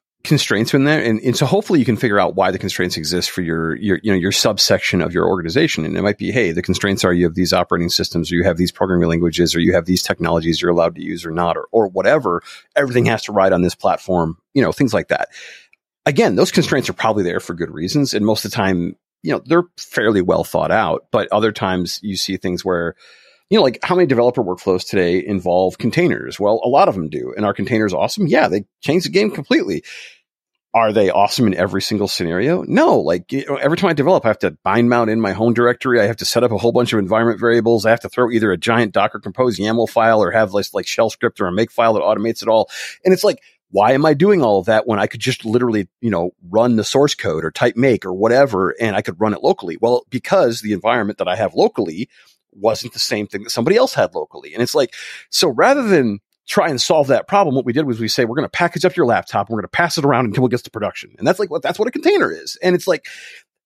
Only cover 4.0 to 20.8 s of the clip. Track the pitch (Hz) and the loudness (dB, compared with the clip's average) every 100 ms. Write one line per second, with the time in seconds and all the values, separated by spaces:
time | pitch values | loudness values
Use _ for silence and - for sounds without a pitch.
4 | 107 95 95 - 120 101 - 98 - 90 | 0 0 0 0 0 0 2 0 0 -2
5 | 82 87 87 92 82 117 165 - 78 85 | 0 0 0 0 -2 0 0 -2 -4 -2
6 | 98 104 92 120 92 85 90 90 101 95 | -2 -2 -2 0 0 0 -2 -2 0 0
7 | 92 87 85 80 90 92 87 90 87 - | 2 2 2 0 0 0 0 -2 -2 -2
8 | 85 87 82 87 90 82 90 - 95 87 | -2 -4 -2 0 0 0 -2 -2 0 2
9 | 85 82 85 82 85 85 85 90 82 92 | 2 0 0 0 0 2 2 2 0 -2
10 | - 92 85 85 80 80 87 85 85 82 | -2 -4 -2 -2 -2 -2 0 0 0 -2
11 | 82 85 85 82 85 80 - 113 98 95 | -10 -10 -8 -4 -2 -4 -2 0 0 0
12 | 98 151 110 87 - - _ 147 135 123 | 2 2 0 -4 -6 -20 _ -2 0 2
13 | 117 110 - 101 95 87 87 - 98 82 | 0 0 -2 2 4 4 0 0 -2 -2
14 | - 90 82 82 _ 143 90 - 131 104 | -2 -2 -2 -6 _ 0 0 2 0 0
15 | - - - - - - _ _ _ _ | -2 -4 -4 -12 -20 -20 _ _ _ _
16 | 151 147 202 95 180 - - 143 - - | -2 2 2 2 2 0 0 0 -2 -2
17 | 113 104 87 90 - 85 80 76 90 147 | -2 0 -2 -2 -6 -8 -8 -6 -4 -2
18 | 135 107 107 107 104 117 95 90 85 - | 0 0 0 0 -2 -2 0 0 -2 -8
19 | _ _ 156 120 - 170 175 - - - | _ _ -4 -4 0 0 0 -8 -8 -2
20 | 110 101 90 80 82 - 80 104 | 0 2 2 0 0 -2 0 0